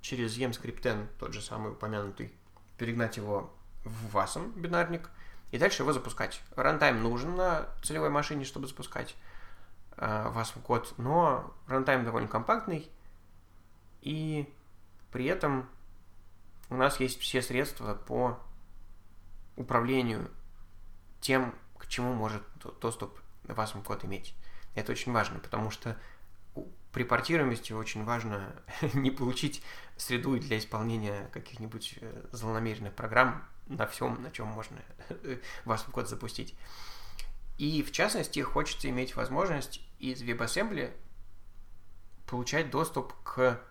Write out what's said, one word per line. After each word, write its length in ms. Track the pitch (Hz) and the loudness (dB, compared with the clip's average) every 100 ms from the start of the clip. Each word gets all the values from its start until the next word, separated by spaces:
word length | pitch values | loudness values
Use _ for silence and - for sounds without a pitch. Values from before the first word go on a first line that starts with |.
через 360 | - 127 113 113 | -4 0 0 2
em 140 | 131 | 0
script 300 | 120 117 - | 0 -6 0
ten, 260 | 127 107 107 - | 2 2 -2 -6
тот 140 | - | -6
же 80 | 110 | -6
самый 320 | - 113 107 | -6 -4 -4
упомянутый, 600 | - 110 104 101 101 113 - - - - - | -4 -2 -2 -2 -6 -10 -10 -20 -20 -20 -4
перегнать 400 | 117 117 113 - | 0 2 2 0
его 360 | 104 101 95 - - - | 0 0 -2 -12 -12 -8
в 320 | 117 110 110 104 | -6 -6 0 2
wasm 380 | 98 - 185 220 | 2 0 -4 -4
бинарник 500 | 170 170 175 170 - - - - - | 2 4 4 0 -4 -10 -10 -10 -4
и 60 | 120 | 4
дальше 260 | 180 - | 6 6
его 100 | 139 | 4
запускать. 480 | 139 117 - 98 - - - | 4 2 -2 -2 -2 -6 4
Рантайм 460 | 135 156 147 117 | 4 8 8 8
нужен 340 | 113 120 147 180 | 4 2 0 4
на 320 | 185 160 - - | 4 4 2 -2
целевой 260 | - 156 156 | 0 2 4
машине, 360 | 147 147 151 135 | 4 2 0 -2
чтобы 220 | - 135 | -4 -6
запускать, 480 | - - - 120 - - - - - - - - - | -6 -6 -4 -6 -8 -8 -8 -8 -10 -10 -12 -12 -4
э, 340 | 110 107 113 117 | 0 0 0 0
wasm 260 | 113 - | -2 -4
код, 320 | - 120 - - | 2 2 2 -4
но 560 | 117 160 165 127 - - - | 4 6 6 6 0 -12 0
рантайм 360 | 131 131 131 | 2 6 4
довольно 240 | 117 117 110 | 4 0 0
компактный, 640 | 113 117 226 214 165 - - - - - - - - - - - - | 0 4 4 4 -4 -4 -16 -16 -18 -20 -20 -20 -20 -20 -20 -20 -10
и 520 | - 156 156 151 143 - - - - - - | -4 -2 0 0 -2 -8 -20 -20 -18 -18 -8
при 140 | 127 127 | -2 0
этом 420 | 180 151 135 127 - - - - - - - - - - | 2 2 2 -2 -12 -16 -16 -16 -16 -16 -16 -16 -16 -6
у 60 | 123 | 4
нас 240 | 135 139 | 4 6
есть 200 | 131 - | 0 0
все 220 | - 131 | 2 2
средства 540 | 123 123 120 - 110 104 | 4 2 2 0 -2 -2
по 440 | - 123 123 117 - - - - - - - - - - - - | 0 2 2 2 -6 -12 -12 -12 -12 -14 -14 -16 -12 -12 -12 -8
управлению 720 | 123 123 117 131 120 107 - - - - - - - - - - | 4 4 6 4 4 0 -2 -8 -12 -12 -14 -12 -12 -12 -14 -6
тем, 360 | - 131 127 - - - | 4 6 4 -2 -14 -12
к 80 | - | -4
чему 260 | - 123 | 0 2
может 300 | 123 107 107 - - | 2 0 -2 -6 -10
до-, 100 | - | -12
доступ 460 | - 117 - 101 - - - - | -2 -2 -2 -6 -8 -14 -12 -6
Wasm 380 | 107 107 101 | -2 -2 -2
код 220 | - 104 104 | -4 -2 -2
иметь. 300 | 101 - - - - - - | -2 -2 -2 -2 -4 -4 -2
Это 160 | 104 | -2
очень 200 | 117 - | 0 2
важно, 280 | 117 101 - | 4 4 0
потому 320 | - 113 110 | -4 -2 -2
что 260 | - 117 113 - - - - - | -2 -4 -6 -8 -12 -12 -12 -10
у, 140 | - - - - | -8 -8 -10 -6
при 120 | - | -2
портируемости 680 | 117 117 - 165 135 117 - | 4 4 6 6 6 2 -2
очень 320 | 110 107 110 107 | -4 -2 -2 0
важно 500 | 120 110 101 98 - - - | 0 0 -2 -4 -10 -10 0
<laughs> 120 | 156 | 2
не 160 | 131 135 | 6 4
получить 540 | 131 123 127 151 - - - - - | 4 0 2 0 -2 -8 -10 -12 -8
среду 400 | - 120 127 127 | 0 2 4 2
для 220 | 143 110 | 2 0
исполнения 680 | 107 110 110 113 104 101 101 | 0 0 2 2 0 -2 -4
каких-нибудь, 640 | 110 - 113 110 113 - - | -8 -10 -8 -8 -6 -8 -8
э, 260 | 113 - - | -10 -10 -10
злонамеренных 600 | 117 110 110 113 110 101 | -4 0 2 0 -2 -6
программ 500 | - 113 110 127 - - - - | -4 4 8 8 6 -6 -10 -8
на 220 | 135 - | -2 -2
всем, 340 | - 131 117 | 0 0 0
на 80 | 135 | -6
чем 160 | - 110 | -6 -4
можно 320 | 110 110 - - - - | -4 -6 -10 -12 -12 -8
<laughs> 560 | 170 - 127 - - 117 | -8 -6 -6 -6 -8 0
Wasm 260 | 110 - | 0 2
код 160 | - 110 | -2 -2
запустить. 480 | 110 117 - - - - - - - - - - - - - | -4 -4 -6 -6 -6 -8 -8 -8 -6 -6 -4 -4 -4 -4 0
И, 260 | 147 156 | 2 2
в 80 | - | 2
частности, 480 | - 196 214 156 - | 4 4 4 0 0
хочется 500 | 131 - 151 - 139 | 2 2 2 0 0
иметь 260 | 123 131 120 | 0 0 0
возможность 680 | 123 139 190 147 - - - - | 0 2 4 2 -2 -8 -10 -6
из 220 | 131 127 | -4 -2
WebAssembly 720 | 120 117 113 - 220 185 131 - - - - - - - - - - - - - - | 0 0 2 2 2 0 -2 -4 -8 -8 -8 -8 -10 -10 -10 -10 -10 -10 -12 -10 -6
получать 440 | 123 123 147 151 | -4 2 2 2
доступ 440 | 135 160 - - - | 2 2 0 -4 -6
к 360 | - - 127 123 - | -6 6 6 6 -6